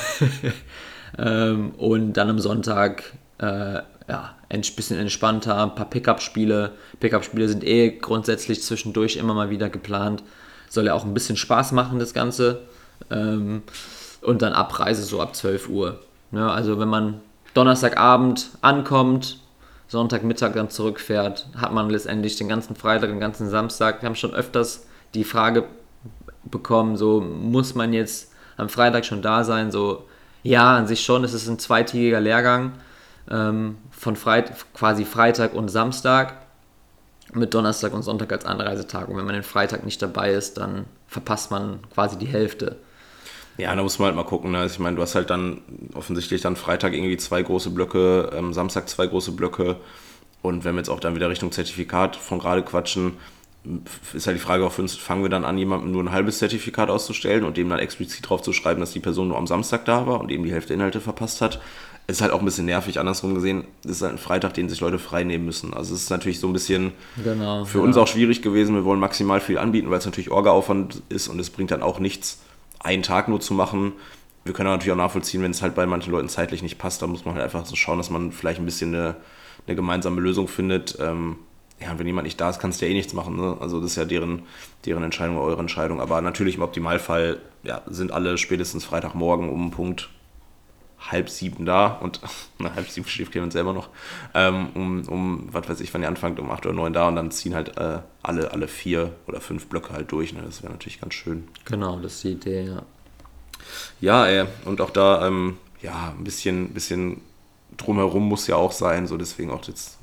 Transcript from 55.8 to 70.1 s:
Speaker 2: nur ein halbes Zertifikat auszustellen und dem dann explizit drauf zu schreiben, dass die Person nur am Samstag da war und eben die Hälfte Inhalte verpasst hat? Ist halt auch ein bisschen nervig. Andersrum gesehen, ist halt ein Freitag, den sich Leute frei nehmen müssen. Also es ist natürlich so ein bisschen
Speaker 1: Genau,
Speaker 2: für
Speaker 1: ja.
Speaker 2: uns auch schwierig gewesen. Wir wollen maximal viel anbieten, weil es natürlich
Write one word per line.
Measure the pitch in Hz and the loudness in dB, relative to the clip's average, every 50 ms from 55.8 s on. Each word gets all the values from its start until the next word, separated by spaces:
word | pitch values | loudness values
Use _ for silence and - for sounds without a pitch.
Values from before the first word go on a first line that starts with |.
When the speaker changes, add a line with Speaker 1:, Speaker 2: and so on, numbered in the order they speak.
| - 87 | 0 -2
Speaker 2:
nur | 92 92 | 0 0
ein | 90 87 | 0 0
halbes | 90 95 98 107 107 | 0 2 2 0 0
Zertifikat | - 113 101 117 107 - 113 - - 107 - | 0 0 0 0 -2 -6 -4 -2 0 2 2
auszustellen | 95 107 - - 110 - - 98 101 113 104 | 2 0 -2 -4 -6 -2 0 2 2 2 2
und | 78 80 | 0 0
dem | 87 87 | 0 0
dann | 87 87 - | 0 0 0
explizit | - - - - 85 - - - - - | -2 -4 -6 -8 -8 -8 -10 -10 -4 -4
drauf | 95 90 | -2 -2
zu | - - 90 | 0 -2 -2
schreiben, | - - 82 85 85 | 0 2 2 0 0
dass | 87 85 | -2 -4
die | - 92 | -6 -4
Person | - 92 80 90 92 | -2 -2 0 0 0
nur | 92 76 | 0 0
am | 58 85 | -2 -2
Samstag | 87 87 92 117 - 120 117 - | 0 0 0 0 0 -2 -2 2
da | - 117 123 127 | 2 2 2 2
war | 127 123 113 | 0 -2 -2
und | - - | -2 -4
eben | 67 78 85 | -4 -2 -2
die | 85 87 | -2 -2
Hälfte | 82 78 - 76 | -4 -4 -2 -2
Inhalte | 95 98 95 92 107 | 0 0 0 -2 -4
verpasst | - 113 - - 113 110 - - | -4 -6 -6 -6 -6 -6 -2 -2
hat? | 120 110 - - - - - - - - - - - | -2 -2 -2 -4 -12 -14 -18 -18 -18 -18 -20 -10 -6
Ist | - 92 - | -4 -2 0
halt | 104 98 | 2 2
auch | - 87 | 2 2
ein | 101 | 2
bisschen | 95 90 95 85 | 0 0 0 0
nervig. | 87 87 90 87 98 85 | 0 0 0 0 -2 -2
Andersrum | - 82 92 95 - - 95 95 | -2 0 0 -2 -2 -2 -2 0
gesehen, | 90 90 95 95 92 - - - - - | 0 2 0 0 -2 -4 -8 -14 -12 -8
ist | - 90 90 | -8 -4 -4
halt | 98 82 58 | -4 -4 -4
ein | - | -4
Freitag, | - - 87 92 95 92 - | -4 -2 0 0 0 -2 -2
den | 90 90 87 | -2 -2 -2
sich | 85 - | -2 -2
Leute | 87 85 87 87 | -2 0 -2 -2
frei | - - 85 87 90 | -4 -4 -2 -2 0
nehmen | 90 85 85 85 | 0 0 -2 -2
müssen. | 82 80 - - 82 - | -4 -4 -6 -6 -8 -6
Also | - - 90 87 | -6 -6 -6 -6
es | 90 - | -4 -4
ist | - | -2
natürlich | 95 90 - 95 87 - | -2 -2 -2 -2 -2 -2
so | - | 0
ein | 92 90 | 0 0
bisschen | 92 - - 95 92 92 92 92 - - - - 120 | 0 0 0 0 2 0 -2 -4 -8 -16 -16 -10 -6
Speaker 1:
Genau, | 107 113 110 110 104 104 104 101 101 | -4 -2 -2 -2 -2 -2 -2 -4 -4
Speaker 2:
für | 101 101 98 | -2 2 4
Speaker 1:
ja. | 87 | 6
Speaker 2:
uns | 123 127 | 8 8
auch | 123 110 | 8 8
schwierig | - - 113 117 117 117 120 | 8 6 6 6 6 4 4
gewesen. | - 107 101 107 107 104 107 | 2 2 4 4 6 6 4
Wir | 101 92 | 4 4
wollen | 95 98 98 | 4 4 4
maximal | 98 98 - - 104 98 98 98 | 2 2 0 0 2 4 4 4
viel | - - 95 | 2 2 0
anbieten, | - - 117 107 113 - 76 | 2 2 2 2 2 2 2
weil | 90 | 0
es | 90 95 | 0 0
natürlich | 98 | -2